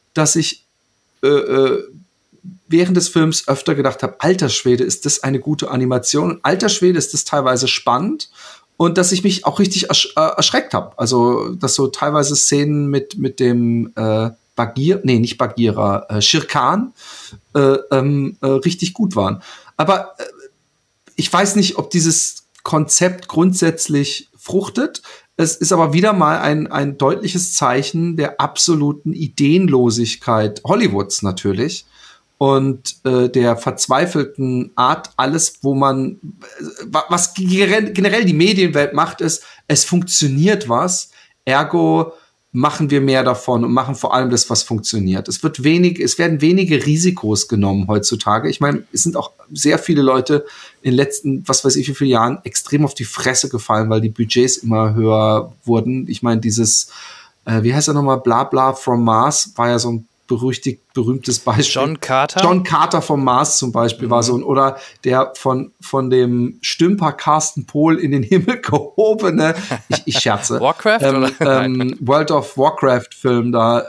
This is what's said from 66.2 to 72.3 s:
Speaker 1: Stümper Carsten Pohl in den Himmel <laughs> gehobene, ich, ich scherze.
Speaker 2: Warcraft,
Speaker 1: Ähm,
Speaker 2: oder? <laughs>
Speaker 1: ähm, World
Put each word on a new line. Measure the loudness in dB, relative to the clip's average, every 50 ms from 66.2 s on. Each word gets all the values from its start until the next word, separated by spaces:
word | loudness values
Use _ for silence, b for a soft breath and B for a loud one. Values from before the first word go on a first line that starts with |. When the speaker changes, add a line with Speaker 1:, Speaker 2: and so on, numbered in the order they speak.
| 4 2 2 0 0 -2 -4 -8
Speaker 1:
Stümper | -8 -8 -2 -2 0 0 0 0 0 -2
Carsten | -2 -2 0 0 2 2 0 -2 -6 -8 -8
Pohl | -4 0 2 2 2 2 2
in | 0 0
den | 0 0 2
Himmel | 2 2 2 2 0 -4 -4
<laughs> |
gehobene, | -2 0 0 0 -2 -2 0 0 2 2 2 2 0 0 2 2 2 0 0 -2 -6 B B -8 B -4
ich, | -4 -4 -4
ich | -4 -4 -2
scherze. | 0 0 -2 -2 -2 -4 -4 0
Speaker 2:
Warcraft, | 0 0 -2 0 0 0 0 2 2
Speaker 1:
Ähm, | 2 2 2 0 0 0 0
Speaker 2:
oder? | 0 2 2 2 0
<laughs> |
Speaker 1:
ähm, | 0 -2 -2 -4 -4 -6 -4
World | 0 2 2 2 2 2